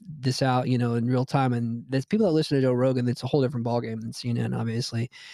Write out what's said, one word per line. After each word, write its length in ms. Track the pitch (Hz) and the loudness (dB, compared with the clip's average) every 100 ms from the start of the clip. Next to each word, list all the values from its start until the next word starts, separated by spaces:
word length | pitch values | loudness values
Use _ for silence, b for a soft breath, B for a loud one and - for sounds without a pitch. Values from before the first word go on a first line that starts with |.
this 400 | - 151 127 - | -12 -6 -2 0
out, 260 | 131 127 120 | 2 2 2
you 100 | 127 | 2
know, 180 | 120 117 | 2 0
in 120 | 117 | 0
real 180 | 127 131 | 0 2
time. 280 | 143 131 | 2 2
And 320 | 120 117 117 - | 0 -2 -4 -4
there's 180 | 131 - | -4 0
people 200 | 214 208 | 2 4
that 80 | |
listen 240 | 156 151 139 | 2 2 2
to 40 | |
Joe 120 | 131 | 4
Rogan, 320 | 123 131 127 120 | 4 2 2 0
that's 180 | 120 | -2
a 40 | 127 | 0
whole 140 | 151 | 2
different 240 | 127 120 117 | 2 0 -2
ballgame 360 | 120 117 113 | -2 -2 -6
than 100 | 113 | -8
C 180 | 120 123 | -8 -4
N 80 | 120 | -2
N, 160 | 117 | -2
obviously. 560 | 123 113 113 - 117 120 B B | -2 -4 -4 -4 -4 -6 B B